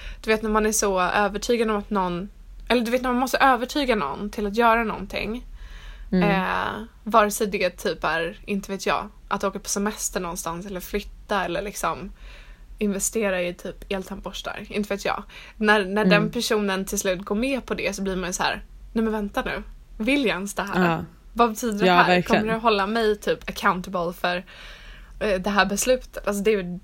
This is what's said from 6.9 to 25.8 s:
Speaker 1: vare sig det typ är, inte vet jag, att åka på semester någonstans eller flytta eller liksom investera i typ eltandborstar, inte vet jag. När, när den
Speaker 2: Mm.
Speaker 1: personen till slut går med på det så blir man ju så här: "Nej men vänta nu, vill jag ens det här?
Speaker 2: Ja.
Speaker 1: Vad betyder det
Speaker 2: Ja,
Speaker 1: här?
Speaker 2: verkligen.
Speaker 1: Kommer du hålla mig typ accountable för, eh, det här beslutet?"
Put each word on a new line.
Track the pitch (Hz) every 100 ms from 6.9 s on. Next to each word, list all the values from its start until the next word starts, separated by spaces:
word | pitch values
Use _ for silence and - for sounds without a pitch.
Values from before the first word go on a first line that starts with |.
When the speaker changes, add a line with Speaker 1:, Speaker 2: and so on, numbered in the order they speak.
| -
Speaker 1:
vare | 220 220 208
sig | - 214
det | 196 180
typ | - 196 165
är, | 165 165 165 208 -
inte | 202 196
vet | 196 202
jag, | 147 208 - -
att | 196
åka | 196 196
på | -
semester | 202 208 214 - 202
någonstans | 175 175 170 170 202
eller | 180
flytta | - 208 - - - 202
eller | 175 170
liksom | 202 - 170 156 196 - - - - - - -
investera | 208 196 - 226 202 185
i | 175
typ | 180 190 - -
eltandborstar, | 196 190 196 185 202 - - 208
inte | 214 202
vet | 202
jag. | - - - - - -
När, | 214 208
när | 185 208
den | 196
Speaker 2:
Mm. | 202 -
Speaker 1:
personen | 240 226 214 202 190
till | 190 202
slut | 196 185
går | 202
med | 208 269 262 -
på |
det | 180 185 196
så |
blir | 190 185
man | 180
ju |
så | 180
här: | 143 - - - -
"Nej | 226
men | 226
vänta | 214 202 262
nu, | 254 - 214 - - -
vill | 220 285 220
jag |
ens | 175 202
det | -
här? | 196 185 175
Speaker 2:
Ja. | 165 165 - -
Speaker 1:
Vad | 226 233
betyder | 220 240 208
det | 185
Speaker 2:
Ja, |
Speaker 1:
här? | 180 180
Speaker 2:
verkligen. | 180 - 214
Speaker 1:
Kommer | 214
du | 226
hålla | 226 202 196
mig | 226 214 214
typ | 202 160 -
accountable | - 208 185 180 185 170
för, | 180 180 180 185 - - - - - - -
eh, | 214 190
det | 190
här | 202 190
beslutet?" | 196